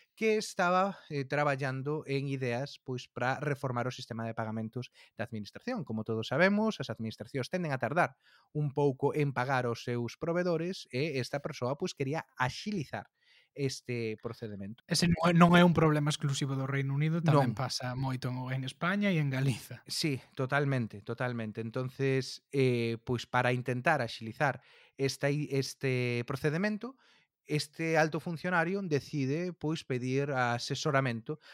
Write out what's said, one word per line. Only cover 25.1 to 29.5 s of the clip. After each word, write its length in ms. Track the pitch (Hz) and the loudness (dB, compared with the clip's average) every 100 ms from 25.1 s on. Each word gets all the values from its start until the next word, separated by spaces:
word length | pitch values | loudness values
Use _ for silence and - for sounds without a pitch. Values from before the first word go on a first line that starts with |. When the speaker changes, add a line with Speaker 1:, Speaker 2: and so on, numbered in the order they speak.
| - 143 | 0 0
Speaker 1:
i-, 240 | 147 151 | 0 0
este 720 | 139 131 - 135 127 123 120 117 | -2 -2 -2 0 0 0 0 -2
procedemento, 680 | 135 151 160 208 214 247 - _ _ _ _ - | -2 0 0 0 -2 -8 -14 _ _ _ _ -4
este 480 | 147 - - 165 160 | -2 -2 -4 2 4
alto 240 | 156 160 | 4 0
funcionario 580 | 180 160 180 180 165 196 190 | -6 -6 0 2 2 -2 0
decide, 640 | 143 - 151 131 151 180 | 0 0 -2 0 0 -2